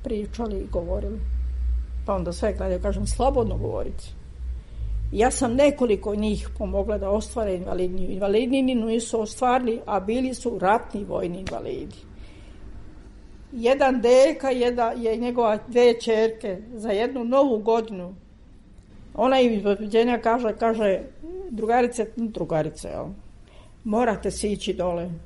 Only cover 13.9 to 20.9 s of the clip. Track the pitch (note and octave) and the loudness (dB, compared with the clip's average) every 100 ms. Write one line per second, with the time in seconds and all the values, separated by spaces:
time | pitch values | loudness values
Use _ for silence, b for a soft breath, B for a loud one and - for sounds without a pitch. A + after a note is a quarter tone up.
13.9 | B3+ A#3 B3+ C#4 D4+ C4+ B3+ A#3+ B3 A#3 | 4 6 8 8 4 0 2 2 2 0
14.9 | B3 A#3 A3+ A#3+ B3 A3+ G#3+ - A#3+ A#3+ | 0 -2 0 0 2 2 2 0 6 6
15.9 | A#3 - A3 A3+ A3 A3 F#3 G#3+ A#3+ A3 | 6 2 2 2 0 -6 -8 -10 -10 -2
16.9 | G3+ B3 C4+ A#3 C4+ C#4+ A3 G#3+ A3+ A3+ | 0 0 -2 2 4 4 2 2 2 0
17.9 | G3 F3+ F#3+ - - - - - - - | -8 -10 -14 -20 -20 -20 -20 -20 -20 -20
18.9 | - - - B3 C4+ B3 G#3+ G3+ G3+ G#3+ | -20 -14 0 4 6 6 4 2 0 2
19.9 | A3 A#3+ A#3 A#3 A#3 A#3+ G#3 A3+ A3 G#3 | 4 4 2 2 2 0 0 0 2 2